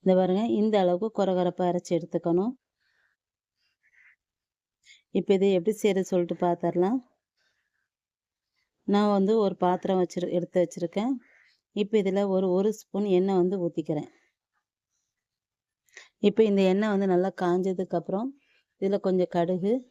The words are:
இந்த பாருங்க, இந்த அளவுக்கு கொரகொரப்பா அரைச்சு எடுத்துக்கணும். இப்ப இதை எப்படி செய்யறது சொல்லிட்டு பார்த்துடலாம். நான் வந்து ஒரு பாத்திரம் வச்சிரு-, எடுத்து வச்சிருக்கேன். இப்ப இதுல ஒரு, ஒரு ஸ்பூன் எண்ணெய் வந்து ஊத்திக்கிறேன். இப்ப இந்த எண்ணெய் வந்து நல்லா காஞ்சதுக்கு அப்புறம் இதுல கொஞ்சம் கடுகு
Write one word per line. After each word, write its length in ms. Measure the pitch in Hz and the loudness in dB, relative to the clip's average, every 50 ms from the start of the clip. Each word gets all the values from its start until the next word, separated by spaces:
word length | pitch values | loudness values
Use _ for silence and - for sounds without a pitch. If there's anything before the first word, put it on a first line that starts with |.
| _ | _
இந்த 100 | 190 185 | 4 4
பாருங்க, 280 | 185 185 180 185 202 226 240 | 4 2 2 0 -2 0 0
இந்த 220 | 226 214 208 220 214 202 | 0 0 0 2 2 2
அளவுக்கு 300 | 185 180 180 180 214 226 - | 2 2 2 0 -2 -6 -2
கொரகொரப்பா 500 | - 196 185 185 180 180 175 175 - 185 | -2 -2 0 0 0 0 -2 -2 -2 -2
அரைச்சு 260 | 175 170 180 170 - | -2 -2 -2 -4 -2
எடுத்துக்கணும். 600 | 180 165 170 - - 170 - 175 170 180 196 240 - _ _ _ _ _ _ _ _ _ _ _ _ _ _ _ _ _ _ _ _ _ _ _ _ _ _ _ _ _ _ - _ _ _ _ _ _ _ _ _ _ _ _ _ _ _ _ - _ _ _ - | -4 -4 -4 -4 -8 -4 -2 0 0 0 0 -2 -6 _ _ _ _ _ _ _ _ _ _ _ _ _ _ _ _ _ _ _ _ _ _ _ _ _ _ _ _ _ _ -20 _ _ _ _ _ _ _ _ _ _ _ _ _ _ _ _ -20 _ _ _ -6
இப்ப 160 | 202 175 - | -6 0 0
இதை 160 | 196 185 190 202 | 2 2 4 2
எப்படி 200 | 190 180 170 214 214 | 2 2 0 -2 -4
செய்யறது 340 | - - 214 190 190 185 - | 0 0 0 0 0 -2 0
சொல்லிட்டு 280 | 190 180 175 170 175 | -2 -2 -2 -2 -4
பார்த்துடலாம். 640 | - 180 175 175 175 - 170 165 175 180 196 240 262 - _ _ _ _ _ _ _ _ _ _ _ _ _ _ _ _ _ _ _ _ _ _ _ _ _ _ _ _ _ _ _ _ _ _ _ _ - | -2 0 -2 -2 -2 -2 -4 0 0 0 0 -2 -4 -6 _ _ _ _ _ _ _ _ _ _ _ _ _ _ _ _ _ _ _ _ _ _ _ _ _ _ _ _ _ _ _ _ _ _ _ _ 0
நான் 240 | 202 202 208 208 | 2 2 2 2
வந்து 200 | 202 196 190 196 220 226 | 2 2 2 2 2 2
ஒரு 160 | 208 190 190 | 2 0 0
பாத்திரம் 440 | _ 185 180 180 180 - - 190 185 | _ 0 0 0 0 -2 -2 0 0
வச்சிரு-, 320 | 180 170 - 180 175 - | 0 -2 -2 -6 -6 -2
எடுத்து 260 | - 175 170 175 _ 185 | -2 -4 -4 0 _ 0
வச்சிருக்கேன். 520 | 175 170 - 180 170 165 - 196 214 254 277 240 _ _ _ _ _ _ _ _ _ _ _ | 0 0 -2 -8 -8 -6 -4 -4 -4 -4 -4 -6 _ _ _ _ _ _ _ _ _ _ _
இப்ப 220 | 208 208 202 220 214 | -6 -4 0 0 0
இதுல 220 | 185 196 185 196 202 196 | 2 2 0 0 0 0
ஒரு, 180 | 190 185 190 185 | 0 0 0 2
ஒரு 180 | 180 185 196 214 | 0 2 0 0
ஸ்பூன் 340 | 208 - - _ - 196 208 202 | -2 -4 -12 _ -6 -4 0 2
எண்ணெய் 280 | 185 180 185 196 196 185 | 2 2 2 2 2 2
வந்து 180 | 175 185 196 190 | 2 0 0 -2
ஊத்திக்கிறேன். 500 | 175 170 - - 156 - 160 147 - - _ _ _ _ _ _ _ _ _ _ _ _ _ _ _ _ _ _ _ _ _ _ _ _ _ _ _ _ _ _ _ _ _ _ _ _ _ - - _ _ _ | -4 -4 -4 -6 -6 -4 -4 -6 -6 -8 _ _ _ _ _ _ _ _ _ _ _ _ _ _ _ _ _ _ _ _ _ _ _ _ _ _ _ _ _ _ _ _ _ _ _ _ _ -20 -20 _ _ _
இப்ப 180 | - 202 196 - 226 | 0 2 4 4 2
இந்த 160 | 214 202 196 | 4 4 2
எண்ணெய் 300 | 190 190 185 196 214 220 | 4 2 2 2 0 0
வந்து 140 | 202 196 202 | 0 0 0
நல்லா 240 | 190 180 175 185 190 180 | 2 2 2 0 0 -4
காஞ்சதுக்கு 600 | - 190 175 175 180 185 196 185 180 185 - - | -2 -2 0 0 0 0 -2 -4 -4 -6 -4 -4
அப்புறம் 320 | 170 170 - 185 196 233 269 277 _ _ _ _ _ _ _ _ _ | -6 -4 -4 -6 -6 -6 -8 -10 _ _ _ _ _ _ _ _ _
இதுல 180 | 190 190 202 202 | -4 -2 -2 -2
கொஞ்சம் 320 | - 190 185 185 180 - | 0 0 0 0 0 0
கடுகு 400 | - 175 170 170 185 180 175 202 233 262 247 _ | 0 -2 0 0 -2 -2 -2 -2 -2 -2 -4 _